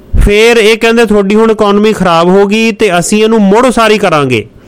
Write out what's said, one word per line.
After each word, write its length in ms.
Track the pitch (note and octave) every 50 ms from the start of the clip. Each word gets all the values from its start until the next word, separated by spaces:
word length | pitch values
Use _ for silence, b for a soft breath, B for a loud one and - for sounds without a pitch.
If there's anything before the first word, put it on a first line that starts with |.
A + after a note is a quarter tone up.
| - - - -
ਫਿਰ 360 | - G3 G3+ G#3 A3 A#3 A#3+
ਇਹ 220 | A#3 G3+ G#3+ A3+ G#3+
ਕਹਿੰਦੇ 260 | A#3 A3+ A#3 A#3 A#3
ਤੁਹਾਡੀ 300 | G#3 G#3 G#3 G3 F#3+ G#3
ਹੁਣ 160 | G#3+ A3+ A3
ਇਕਨੋਮੀ 420 | A3 G#3+ G#3+ G3+ G3+ G#3 G#3+ A3 G#3
ਖਰਾਬ 360 | - F3+ F#3 E3+ E3 E3+ F3+
ਹੋ 180 | F#3 G3 G3+
ਗਈ 260 | G3 G#3 A3 A3+ A3+ G#3+
ਤੇ 260 | - A3+ G3+ E3+ F3
ਅਸੀਂ 260 | E3+ - G#3 G#3+ A3
ਇਹਨੂੰ 140 | A3 A3+ A3+
ਮੁੜ 280 | G#3 F#3+ G3+ A3+ B3+
ਉਸਾਰੀ 320 | C4 A3 A#3+ A3+ G#3+ G#3+ G#3
ਕਰਾਂਗੇ। 480 | G3+ F#3 D#3+ D3 C#3+ C3 B2 A2 - - - B B